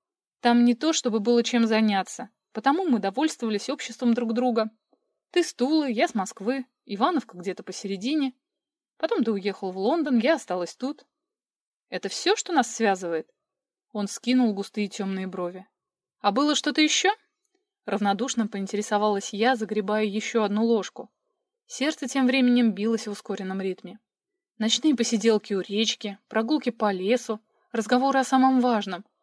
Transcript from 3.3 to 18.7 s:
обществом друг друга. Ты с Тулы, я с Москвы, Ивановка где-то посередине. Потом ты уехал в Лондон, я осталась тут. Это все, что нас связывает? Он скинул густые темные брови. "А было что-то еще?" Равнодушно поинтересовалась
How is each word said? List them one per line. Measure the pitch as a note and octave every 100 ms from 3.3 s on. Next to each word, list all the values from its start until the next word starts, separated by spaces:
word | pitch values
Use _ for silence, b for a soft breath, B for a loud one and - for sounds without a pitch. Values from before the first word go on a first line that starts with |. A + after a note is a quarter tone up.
| - A3+ G#3 -
обществом | C#4 - A#3 B3
друг | A#3 A#3
друга. | A3+ B3+ A3+ A3 - _ _ _ _ _
Ты | F4
с | E4+
Тулы, | - B3+ D#4 C#4
я | A3+ E4+
с |
Москвы, | G#3+ F#3 - G3+ C4+ B3+ _ -
Ивановка | G3 C#4 E4+ - F3
где-то | F3 F3+
посередине. | G3 F#3+ G3 F#3+ A3+ D#4 C4+ - _ _ _ _ _ _
Потом | D#4+ G#4+
ты | A3+
уехал | G3+ G3 G3 F#3+
в | F#3
Лондон, | G3 E4+ D4+ A#3+
я | A#3+
осталась | E4 - F#3 E3+
тут. | - C4 D4+ _ _ _ _ _ _ _ _ _
Это | F3+ A#3+
все, | - E4+
что | G#4+ -
нас | E4 A#3
связывает? | - A3+ F#3 F3+ E3 D#3+ _ _ _ _ _ _
Он | G#3+ G3+
скинул | - - B3+ A#3+
густые | G3 G3 - G3+
темные | - G3 F#3+ F#3+
брови. | F3+ F3 F3+ - _ _ _ _ _
"А | G3+
было | G#3 D4
что-то | D4 - C4
еще?" | D4+ - F#4 A4 _ _ _ _ _ _
Равнодушно | - G#3 G#3 G3 B3 - G#3
поинтересовалась | G3+ F#3+